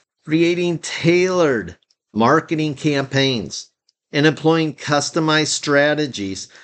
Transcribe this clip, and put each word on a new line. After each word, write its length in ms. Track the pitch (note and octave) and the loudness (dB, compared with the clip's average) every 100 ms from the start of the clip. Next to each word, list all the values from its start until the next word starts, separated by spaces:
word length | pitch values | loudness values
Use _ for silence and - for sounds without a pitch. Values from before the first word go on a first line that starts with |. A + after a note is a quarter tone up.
| _ _ | _ _
creating 540 | - D#3+ E3+ F3 F3 E3 | -4 0 2 2 -2 -2
tailored 1000 | - - D#3+ F3 F#3 F3+ D#3 A#2 E2+ - _ _ _ | -6 -2 2 2 2 2 2 0 -4 -14 _ _ _
marketing 640 | G#2 A#2 D#3 D#3+ D#3+ D#3 C3 | 0 4 4 2 -4 -4 -2
campaigns, 960 | D#3 C#3 C3+ C#3 C3+ A#2+ F2 - - _ _ _ _ | -2 -2 0 0 0 0 -6 -12 -16 _ _ _ _
and 160 | D#3 D#3 | 2 2
employing 480 | C#3 D#3+ E3 D#3 C#3 | 2 2 2 0 -4
customized 720 | - D3 - E3+ D#3 D#3 D3+ | -2 -2 0 -2 0 2 0
strategies, 1000 | - D3 C#3+ D3 D3+ D3 G#2+ G2 F#2+ - - | -4 0 2 2 0 -4 -4 -8 -8 -12 -20